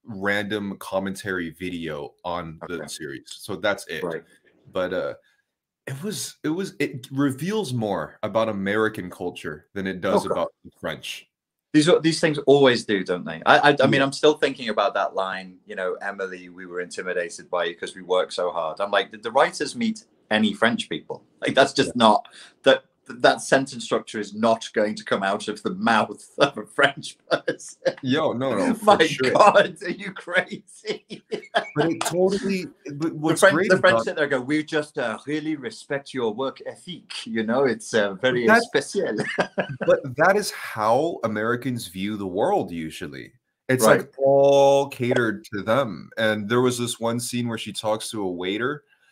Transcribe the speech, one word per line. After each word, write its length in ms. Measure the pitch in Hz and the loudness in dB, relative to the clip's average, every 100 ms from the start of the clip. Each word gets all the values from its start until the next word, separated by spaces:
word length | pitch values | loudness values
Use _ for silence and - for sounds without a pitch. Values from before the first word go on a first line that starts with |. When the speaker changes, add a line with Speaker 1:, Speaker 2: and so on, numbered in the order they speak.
| - | -12
Speaker 1:
random 720 | 101 98 101 104 107 101 92 | -4 -2 0 -2 -4 -6 -8
commentary 720 | - 95 95 92 104 92 85 | -4 -4 -4 -6 -6 -6 -6
video 640 | 80 92 85 80 73 73 _ | -8 -10 -8 -8 -8 -10 _
on 360 | 87 87 82 80 82 | -8 -8 -8 -14 -10
the 60 | 85 | -10
Speaker 2:
Okay. 120 | 73 | -10
Speaker 1:
series, 360 | - 73 67 - | -12 -12 -14 -16
so 300 | - - 92 | -18 -10 -4
that's 300 | 104 98 - | -4 -4 -6
it. 160 | 80 | -8
Speaker 2:
Right. 200 | 87 80 - _ _ _ - | -6 -8 -12 _ _ _ -8
Speaker 1:
But, 220 | 95 90 | -4 -2
uh, 200 | 90 71 - _ _ _ _ _ _ - | -2 -4 -8 _ _ _ _ _ _ -14
it 140 | 135 | -10
was, 340 | 196 147 - - | -8 -8 -10 -8
it 60 | 151 | -6
was, 260 | 170 196 - | -4 -6 -6
it 280 | 139 135 - | -6 -6 -8
reveals 640 | 135 143 123 170 220 156 | 0 0 0 -4 -4 -2
more 440 | 123 107 90 73 - | -2 -2 -2 -4 -8
about 260 | 107 104 110 | -2 0 0
American 600 | 101 95 107 110 107 90 | 0 0 2 0 -2 -12
culture 580 | - 90 85 85 76 _ | -8 -10 -8 -12 -12 _
than 120 | 101 98 | -6 -6
it 140 | 92 | -2
does 240 | 95 95 90 | 2 2 2
Speaker 2:
Okay. 60 | |
Speaker 1:
about 200 | 82 80 _ | -2 -2 _
the 80 | - _ | -20 _
French. 480 | 87 69 - - _ _ _ _ _ | -8 -8 -10 -14 _ _ _ _ _
Speaker 2:
These 160 | 156 151 | 2 6
are, 100 | 170 | 4
these 200 | 160 160 | 4 2
things 180 | 165 147 - | 0 2 6
always 380 | 143 135 120 - | 8 8 4 0
do, 180 | 101 | -2
don't 220 | 92 90 78 | 0 -4 -6
they? 160 | 82 - | -4 4
I, 260 | 143 147 | 6 6
I, 40 | 143 | 4
I 40 | 135 | 4
mean, 140 | 143 | 4
Speaker 1:
Yeah. 40 | 139 | 0
Speaker 2:
I'm 80 | |
still 220 | 135 151 151 | 4 2 4
thinking 340 | 139 131 117 | -2 -2 -4
about 240 | 107 101 98 | 0 0 0
that 180 | 95 | -2
line, 440 | 95 95 95 95 92 98 | -2 -4 -6 -10 -20 -12
you 80 | 101 | -6
know, 200 | 92 87 | -4 -4
"Emily, 460 | 101 98 95 92 90 | -8 -6 -8 -8 -14
we 160 | 87 90 | -16 -10
were 140 | 87 | -8
intimidated 680 | 87 - 92 90 85 - 82 | -8 -8 -6 -4 -4 -10 -6
by 160 | 87 85 | -4 -4
you 100 | 85 | -4
'cause 180 | 90 95 | -12 -12
we 60 | |
work 300 | 87 90 80 | 0 0 0
so 180 | - 90 | -2 -4
hard." 300 | 82 80 78 | -2 -6 -4
I'm 120 | 101 | -2
like, 200 | 101 95 | 0 -2
"Did 100 | 107 | -8
the 80 | 113 | -2
writers 440 | 127 170 170 147 123 | 2 2 0 -8 -4
meet 300 | 113 110 _ _ _ | -4 -4 _ _ _
any 220 | 107 107 | 2 2
French 340 | 95 113 117 - | 2 2 0 -6
people?" 340 | 82 - - _ _ | -10 -10 -16 _ _
Like, 120 | 123 | 0
that's 200 | 131 131 | 4 4
just 160 | - 123 | 2 0
Speaker 1:
Yeah. 40 | 123 113 | 4 6
Speaker 2:
not, 200 | 104 - - - _ | 6 0 -20 -20 _
that, 220 | 135 - _ _ - | 4 4 _ _ -18
that 340 | 120 135 131 | 2 4 4
sentence 420 | - 135 135 120 | 2 2 2 -8
structure 360 | - 113 - 113 | -4 -4 -4 -8
is 140 | 101 | -8
not 340 | 104 113 113 - | 0 2 0 -2
going 220 | 113 107 107 | -2 -2 -2
to 80 | |
come 180 | - 113 | -4 -2
out 260 | 98 104 - | 0 -2 -4
of 120 | 107 | -4
the 80 | 107 95 | -6 -2
mouth 500 | 113 110 110 - - - | 2 2 2 -6 -16 0
<laughs> 20 | |
of 180 | 143 - | 0 0
a 80 | 104 | -8
French 520 | - 139 - - - _ | 2 2 0 -14 -16 _
person. 480 | 170 - - - - 175 - | -2 -2 -8 -12 -4 -4 -2
Speaker 1:
Yo, 300 | 131 139 147 | -2 0 0
no, 220 | 117 135 107 | 0 -2 0
no, 180 | 90 | 0
for 120 | - 208 | 2 4
Speaker 2:
My 200 | 208 160 | 4 2
Speaker 1:
sure. 260 | - - | 2 0
Speaker 2:
God, 440 | - 208 196 - 160 | 6 8 6 2 -4
are 60 | 180 | -10
you 220 | - 196 | -8 -10
crazy? 920 | - - 180 180 202 _ - 214 214 _ | -12 -2 -2 -2 -12 _ -14 -10 -10 _
<laughs> 120 | - _ 226 - 202 - 147 | -18 _ -10 -4 -4 -2 0
Speaker 1:
But 140 | 160 | 0
it 100 | - - | 0 -2
totally, 600 | 170 190 196 190 190 156 _ 143 | 2 2 2 -2 -2 -4 _ -14
but 160 | 143 165 | -6 -4
Speaker 2:
The 60 | 165 | -2
Speaker 1:
what's 260 | 151 160 | 0 6
Speaker 2:
French, 120 | 196 | 6
Speaker 1:
great 160 | 165 208 | 6 4
Speaker 2:
the 80 | 170 | 4
French 140 | 185 113 | 6 4
Speaker 1:
about 100 | 147 | 0
Speaker 2:
sit 100 | - | -2
there 80 | |
and 80 | 143 | -2
go, 80 | 135 | -2
"We 240 | 123 151 | 0 -2
just, 340 | 151 156 147 - | 0 -4 -4 -4
uh, 200 | 120 104 135 | -4 -6 -6
really 300 | 151 151 151 | -6 -4 -6
respect 560 | 120 - - 139 - | -8 -12 -8 -8 -6
your 200 | 135 113 | -2 -2
work 280 | 107 131 - 127 | -2 -6 -6 -14
ethic." 600 | 113 - 160 _ - - | -14 -16 -16 _ -14 -6
You 160 | 113 | -4
know, 220 | 110 123 139 | 0 2 2
it's, 280 | 113 - | 0 0
uh, 200 | 117 101 | 2 2
very, 320 | 95 127 123 120 | 0 0 2 4
Speaker 1:
But 40 | |
Speaker 2:
uh, 40 | 226 | 4
Speaker 1:
that 80 | |
Speaker 2:
special. 540 | 233 147 - 202 151 107 - - | 4 -2 -2 -4 -2 -4 -4 -2
<laughs> 480 | - - - 131 170 | -2 -2 -6 -2 2
Speaker 1:
but 300 | 180 139 120 | 2 0 2
that 220 | 170 202 | 4 4
is 140 | 190 | -2
how 680 | - - 113 107 123 165 185 113 | -8 -10 -2 2 2 2 -2 -4
Americans 640 | 104 110 120 127 120 - | -2 0 -2 -2 -6 -8
view 280 | 92 101 107 | -6 -4 -4
the 120 | 98 | -4
world 440 | 90 143 202 95 | 0 2 0 -2
usually. 640 | 85 80 - 82 67 57 _ _ _ - | -6 -8 -10 -12 -12 -18 _ _ _ 0
It's, 160 | 127 110 | 4 6
Speaker 2:
Right. 140 | 131 | 6
Speaker 1:
like, 140 | - - | 2 0
all 720 | 135 139 139 139 139 139 139 | 4 6 8 8 6 6 2
catered 560 | - 123 123 113 101 - | -2 0 2 0 -2 -8
to 100 | 101 | -8
them. 460 | 95 120 123 78 - - | 0 0 0 -6 -12 -2
And 300 | 110 107 101 | 0 0 0
there 140 | 120 | 2
was 160 | 127 120 | 2 0
this 200 | 120 - | -6 -4
one 220 | 113 120 | -4 -2
scene 300 | 120 120 120 | -4 -4 -4
where 80 | 110 | -6
she 160 | 110 | -8
talks 360 | 98 110 110 - | -6 -2 -2 -4
to 100 | 110 | -4
a 100 | 95 | -4
waiter 540 | 87 92 104 123 147 _ _ _ | -4 -2 -2 -2 -6 _ _ _